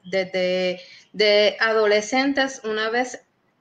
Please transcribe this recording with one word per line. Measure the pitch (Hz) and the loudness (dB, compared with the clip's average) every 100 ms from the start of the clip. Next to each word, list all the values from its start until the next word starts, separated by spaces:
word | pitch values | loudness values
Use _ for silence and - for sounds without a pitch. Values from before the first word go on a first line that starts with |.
desde | 180 190 185 185 180 185 185 180 - - _ | -6 -4 -4 -2 -2 -2 -2 -4 -12 -20 _
de | 185 208 208 208 196 | 0 2 4 4 2
adolescentes, | 226 220 214 214 214 262 277 285 269 - | 0 2 2 2 2 0 0 0 -2 -4
una | 220 214 220 | -6 -4 -2
vez | 240 254 - _ _ _ _ | -2 -4 -8 _ _ _ _